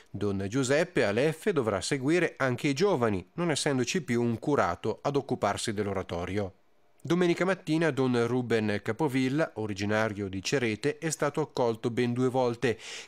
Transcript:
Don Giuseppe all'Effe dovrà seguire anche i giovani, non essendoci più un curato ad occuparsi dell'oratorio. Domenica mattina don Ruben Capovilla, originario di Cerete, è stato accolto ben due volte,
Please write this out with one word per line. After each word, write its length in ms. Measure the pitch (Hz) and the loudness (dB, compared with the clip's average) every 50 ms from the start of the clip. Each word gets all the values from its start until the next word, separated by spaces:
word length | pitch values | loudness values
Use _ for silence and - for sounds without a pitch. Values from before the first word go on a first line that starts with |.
| - _ | -18 _
Don 340 | - 98 104 101 98 95 98 | -8 -4 -4 -2 -2 -2 -4
Giuseppe 600 | 98 110 139 131 120 143 156 180 175 - 151 120 | -2 -2 0 0 2 2 2 2 0 0 0 2
all'Effe 480 | 101 101 117 143 160 151 - - 220 180 | 2 2 2 2 0 0 -2 -2 0 0
dovrà 260 | 143 117 107 98 95 | 2 2 2 0 0
seguire 540 | - - 147 139 127 143 170 180 170 135 - | 0 -2 -2 -2 0 2 2 2 2 0 -2
anche 320 | - 135 131 123 117 - 147 | -2 -2 0 0 0 0 0
i 60 | 135 | 0
giovani, 560 | 131 190 202 185 131 120 113 101 90 - - - | 2 2 2 2 4 2 2 2 0 -4 -6 -6
non 160 | 165 175 170 | -2 0 0
essendoci 520 | 139 - - 156 139 127 123 - - 190 | 0 0 0 0 2 0 0 0 -2 -2
più 200 | 135 - 120 117 | -2 0 0 2
un 160 | 120 120 113 - | 2 0 0 -2
curato 600 | - 147 143 120 101 87 87 - - 110 - - | 0 0 2 2 2 2 0 -2 -4 -6 -4 -2
ad 160 | - 143 139 | -2 -2 -2
occuparsi 560 | 139 - - 127 - - 101 101 101 - 117 | -2 -2 -2 -2 0 0 0 0 -2 -4 -4
dell'oratorio. 800 | 104 101 101 101 98 95 90 - 90 85 87 90 95 104 101 90 - _ _ _ _ _ _ _ _ _ - | -4 -2 -2 -2 -2 -4 -4 -6 -6 -6 -4 -4 -4 -4 -4 -6 -8 _ _ _ _ _ _ _ _ _ -4
Domenica 380 | 135 170 180 180 170 170 170 175 | 0 2 2 4 2 2 2 2
mattina 480 | 190 185 180 - 160 156 160 170 156 | 0 0 -2 -2 0 0 2 2 2
don 340 | 131 135 131 127 123 120 117 | 2 2 2 2 4 2 2
Ruben 540 | 117 123 127 123 113 117 110 107 104 104 98 | 2 2 0 0 2 2 2 2 0 -2 -2
Capovilla, 680 | - 117 107 - 160 143 123 135 131 131 135 156 160 - - | -2 -4 -2 -2 -2 0 2 2 0 2 2 0 -2 -2 -4
originario 760 | 107 110 104 101 92 104 101 110 107 110 110 101 101 104 95 | -6 -6 -6 -4 -4 -2 0 2 2 2 0 -2 -4 -6 -6
di 140 | 95 98 | -6 -6
Cerete, 560 | - - 143 139 123 110 104 - - 143 - - | -4 0 0 0 2 0 -2 0 -2 -2 -2 -2
è 100 | - 160 | -4 -4
stato 300 | 147 - 156 143 - 160 | -2 -2 -2 -2 -2 -2
accolto 480 | 147 - - - 127 117 117 - - 123 | -4 -4 -2 0 0 0 0 0 -2 -4
ben 240 | 117 123 123 120 | 0 0 0 0
due 160 | 120 123 127 127 | 0 0 0 2
volte, 480 | 117 131 127 120 120 - - 120 107 - - - - - - | 2 2 0 0 0 0 0 0 0 -2 -6 -14 -14 -14 -16